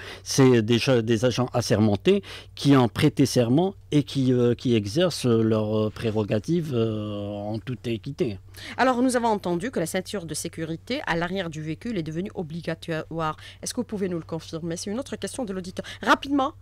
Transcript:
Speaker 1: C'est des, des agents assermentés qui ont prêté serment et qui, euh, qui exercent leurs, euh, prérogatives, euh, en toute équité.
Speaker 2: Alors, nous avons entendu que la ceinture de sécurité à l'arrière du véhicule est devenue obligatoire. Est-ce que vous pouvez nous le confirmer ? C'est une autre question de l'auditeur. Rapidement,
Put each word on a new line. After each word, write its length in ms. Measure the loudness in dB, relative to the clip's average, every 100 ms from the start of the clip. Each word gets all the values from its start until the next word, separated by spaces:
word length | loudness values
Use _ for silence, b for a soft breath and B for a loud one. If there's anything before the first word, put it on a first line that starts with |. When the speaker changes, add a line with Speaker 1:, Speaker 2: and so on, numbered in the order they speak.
| B B
Speaker 1:
C'est 400 | -2 6 8 8
des, 160 | 6 2 4 2
des 220 | 2 2 2
agents 240 | 0 -2
assermentés 720 | -2 2 4 4 4 4 2 B B B 0
qui 200 | 4 6
ont 120 | 4
prêté 400 | 4 2 4 2
serment 480 | 4 4 4 2 -2 -2
et 100 | 0
qui, 320 | 0 0 2
euh, 220 | 4 4 2
qui 180 | 2
exercent 520 | 2 2 0 0 0 2
leurs, 520 | 4 4 2 0 0
euh, 120 | 0
prérogatives, 800 | -2 -2 -2 0 -2 0 -2 -2
euh, 540 | -2 -2 -2 -6 -8 -8
en 260 | -6 -6 -6
toute 260 | -8 -8 -6
équité. 540 | -6 -6 -4 -4 -6 -14 B B B
Speaker 2:
Alors, 260 | 2 4
nous 120 | 2 2
avons 120 | 0
entendu 420 | 0 0 -2 -2
que 100 | -4
la 60 | -4
ceinture 400 | -4 -6 -8 -8
de 80 |
sécurité 680 | -8 -8 -8 -8 -8 -6 -6 -2
à 100 | -2
l'arrière 340 | -2 -4 -6
du 120 | -8
véhicule 360 | -8 -8 -6 -6
est 60 |
devenue 280 | -6 -6 -6
obligatoire. 1040 | -8 -8 -8 -6 -6 -6 -6 -6 -4 -4 -6 B B
Est-ce 120 | -8
que 80 | -6
vous 40 | -6
pouvez 240 | -4 -4
nous 80 | -4
le 60 |
confirmer ? 540 | -6 -10 -8 -8 -6 -6
C'est 120 | -6
une 100 | -6
autre 180 | -6 -8
question 280 | -8 -8 -6
de 80 |
l'auditeur. 320 | -8 -8 -12 -12 B
Rapidement, 520 | 2 2 2 0 0 -4